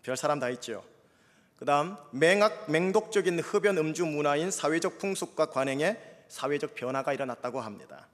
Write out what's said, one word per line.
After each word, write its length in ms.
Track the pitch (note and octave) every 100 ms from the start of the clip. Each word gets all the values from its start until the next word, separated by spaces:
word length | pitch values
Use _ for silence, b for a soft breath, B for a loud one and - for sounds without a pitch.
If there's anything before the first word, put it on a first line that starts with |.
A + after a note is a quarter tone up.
별 140 | - B2+
사람 240 | D3+ D3
다 100 | B2
있죠. 340 | B2 - G#2+ - _ b b b b b b
그다음, 400 | C#3+ C#3+ D#3+ G#3 -
맹악-, 580 | C3 D#3+ G3 G#3 - -
맹독적인 680 | D#3 F#3 G#3 G#3+ G#3 F3+ F3
흡연 380 | - G#3 G3+ F#3
음주 280 | D#3 D#3 E3+
문화인 460 | D3 D3 C#3+ F3
사회적 480 | F#3 D3 D#3+ F#3 -
풍습과 480 | G3 F#3+ F3 - D#3
관행에 500 | C3 C3+ C3+ E3 A3+ B B B
사회적 460 | - C3+ C#3+ D3 -
변화가 380 | B2 C3 C#3
일어났다고 460 | C#3 C3+ A#2 B2 B2
합니다. 480 | A2+ G2+ - - -